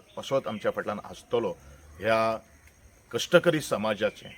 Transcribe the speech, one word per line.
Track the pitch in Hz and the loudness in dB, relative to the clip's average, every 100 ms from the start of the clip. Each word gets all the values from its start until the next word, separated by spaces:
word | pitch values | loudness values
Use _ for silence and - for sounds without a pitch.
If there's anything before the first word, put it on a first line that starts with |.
| - - | -6 -12
असोच | - 135 - | -2 -2 -2
आमच्या | 110 110 | -4 -2
फाटल्यान | 104 95 101 | -2 -2 -6
आसतलो. | - 90 - 120 110 85 - - - - | -8 -14 -4 -2 0 -4 -14 -20 -20 -4
ह्या | 101 110 113 110 - - - - - - - | 2 2 2 -2 -8 -20 -20 -20 -20 -20 -6
कश्टकरी | 117 - 175 170 156 | -6 4 4 6 2
समाजाचें | - 107 107 104 104 - - | 0 -2 0 0 0 -2 -14